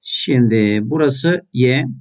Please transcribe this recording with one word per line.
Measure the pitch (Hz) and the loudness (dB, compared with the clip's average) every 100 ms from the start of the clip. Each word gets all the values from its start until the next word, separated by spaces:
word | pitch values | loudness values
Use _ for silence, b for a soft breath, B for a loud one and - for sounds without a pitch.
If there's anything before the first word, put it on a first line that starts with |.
Şimdi | - - - 131 120 110 104 104 | -10 -8 0 2 2 2 2 0
burası | 107 156 147 135 - 175 _ | -2 0 0 0 -2 -2 _
Y. | 127 123 135 - - | 0 0 0 -2 -8